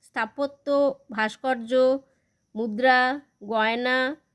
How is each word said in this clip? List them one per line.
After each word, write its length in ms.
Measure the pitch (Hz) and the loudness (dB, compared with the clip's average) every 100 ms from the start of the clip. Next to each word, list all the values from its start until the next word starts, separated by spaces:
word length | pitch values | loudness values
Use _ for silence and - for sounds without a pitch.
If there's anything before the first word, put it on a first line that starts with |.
স্থাপত্য, 920 | _ - 226 - 277 285 - 285 277 269 _ | _ -8 -6 -4 -6 -6 -2 2 2 0 _
ভাস্কর্য, 880 | 220 220 - 262 254 226 254 254 269 _ _ _ _ _ 214 | -4 -4 -4 -4 -4 0 2 2 2 _ _ _ _ _ -8
মুদ্রা, 640 | 226 208 262 254 254 285 _ _ | -6 0 4 4 2 -2 _ _
গয়না, 720 | 202 226 214 233 247 254 254 311 _ | -6 0 0 0 -2 0 -2 -6 _